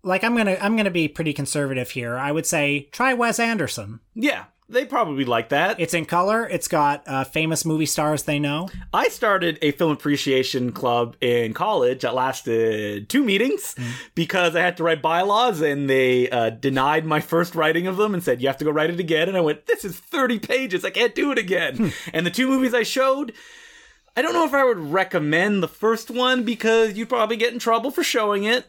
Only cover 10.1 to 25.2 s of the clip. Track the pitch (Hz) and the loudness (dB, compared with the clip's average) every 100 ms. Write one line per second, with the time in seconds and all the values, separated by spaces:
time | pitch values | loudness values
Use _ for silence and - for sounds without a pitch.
10.1 | 143 143 131 131 131 123 - 123 120 117 | 0 2 2 2 -2 -4 -2 0 0 0
11.1 | - 127 120 113 110 190 196 123 127 127 | -2 0 0 0 -2 0 2 2 0 -2
12.1 | 127 131 131 - 113 113 107 104 101 107 | 0 -2 -4 -2 2 2 0 -4 -6 0
13.1 | 269 254 196 254 277 - - 120 127 - | 2 4 2 2 0 -6 -8 -8 -8 -8
14.1 | - 165 190 175 165 175 175 160 160 160 | -4 -2 2 2 2 0 0 0 0 2
15.1 | 170 196 208 247 170 151 143 139 131 127 | 2 2 4 2 2 0 0 2 4 4
16.1 | 127 123 120 113 113 135 131 139 156 160 | 4 2 0 -2 0 -2 0 2 0 0
17.1 | 151 - 170 175 165 156 170 185 190 214 | -2 0 0 0 0 2 2 -2 0 0
18.1 | 180 165 123 131 135 151 151 160 170 170 | 0 0 0 0 0 -2 0 0 -2 0
19.1 | 156 175 190 156 151 - 466 202 170 - | 0 2 2 0 0 -2 -2 -4 -12 -6
20.1 | 320 254 220 - 254 254 180 196 190 233 | 0 0 0 0 -2 0 -4 -2 0 0
21.1 | - 285 254 185 185 156 131 196 - - | 2 0 0 0 0 0 0 -2 -2 -6
22.1 | 160 175 202 262 269 254 240 220 262 269 | -2 -2 0 2 2 2 0 0 0 2
23.1 | 269 269 - - - - - - _ _ | 0 -2 -10 -20 -20 -20 -20 -20 _ _
24.1 | - 311 339 311 277 262 202 151 180 185 | -4 0 0 2 2 2 2 0 -2 0
25.1 | 180 | 0